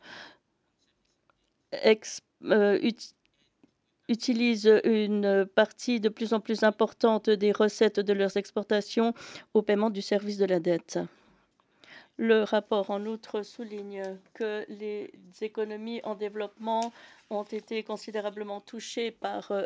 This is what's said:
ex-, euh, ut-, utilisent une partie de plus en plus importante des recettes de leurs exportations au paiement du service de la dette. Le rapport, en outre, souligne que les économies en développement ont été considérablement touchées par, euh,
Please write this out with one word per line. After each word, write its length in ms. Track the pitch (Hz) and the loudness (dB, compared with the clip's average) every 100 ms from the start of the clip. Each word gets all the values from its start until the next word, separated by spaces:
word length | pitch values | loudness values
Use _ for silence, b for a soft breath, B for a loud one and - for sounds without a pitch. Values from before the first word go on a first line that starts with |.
| B B B B _ _ _ _ _ _ _ _ _ _ _ _ _ | B B B B _ _ _ _ _ _ _ _ _ _ _ _ _
ex-, 500 | - 214 220 - - - _ | 0 2 2 0 -16 -18 _
euh, 340 | - 220 202 196 | 2 4 4 4
ut-, 340 | 233 226 - _ _ _ _ _ _ _ _ _ - | 2 -2 -8 _ _ _ _ _ _ _ _ _ -4
utilisent 720 | 226 - 226 240 220 214 214 | -2 0 2 2 4 6 6
une 600 | - 220 208 208 202 196 | 6 2 2 0 2 2
partie 560 | 196 - 208 - - 240 | 2 2 2 0 -4 0
de 80 | 208 | 0
plus 240 | 214 226 | -2 -2
en 80 | 220 | -2
plus 220 | - 214 | -2 2
importante 680 | 220 208 220 - 233 214 220 | 2 2 0 2 2 4 2
des 240 | 208 208 | 2 4
recettes 480 | 202 214 - 214 208 | 4 2 4 2 2
de 120 | 202 | 0
leurs 240 | 202 196 202 | 2 0 -2
exportations 760 | 196 220 202 208 202 - 226 233 B B B | -4 -4 0 0 0 0 0 0 B B B
au 60 | 220 | 0
paiement 300 | 208 202 220 | 2 2 0
du 120 | 196 | -2
service 360 | - 202 208 202 | -2 -2 -2 -2
de 80 | 190 | 0
la 140 | 180 | 0
dette. 380 | 175 170 - 175 175 b b b b _ _ B B B B - | 0 -2 -2 -6 -6 b b b b _ _ B B B B -2
Le 260 | 226 220 | 2 4
rapport, 480 | 208 214 208 214 190 | 4 0 0 -2 -2
en 140 | 202 214 | -4 -6
outre, 360 | 220 - 214 | -10 -8 -8
souligne 600 | 202 - 226 208 202 196 190 190 _ | -8 -12 -12 -12 -12 -10 -10 -12 _
que 300 | - 220 214 - | -8 -6 -6 -10
les 420 | 208 214 208 - - 185 - | -12 -10 -8 -10 -16 -20 -10
économies 600 | 214 220 214 214 220 233 | -10 -6 -8 -8 -8 -8
en 100 | 220 | -8
développement 760 | 202 208 208 202 - 220 226 233 - B B B | -8 -8 -6 -10 -8 -4 -2 -4 -8 B B B
ont 140 | 208 | -8
été 380 | 208 214 - 220 | -6 -10 -8 -8
considérablement 760 | 214 214 - 214 202 202 208 202 | -6 -10 -8 -6 -6 -6 -10 -12
touchées 520 | - 226 - - 233 | -12 -14 -10 -6 -6
par, 400 | 226 196 202 - | -6 -8 -8 -6
euh, 100 | 202 | -4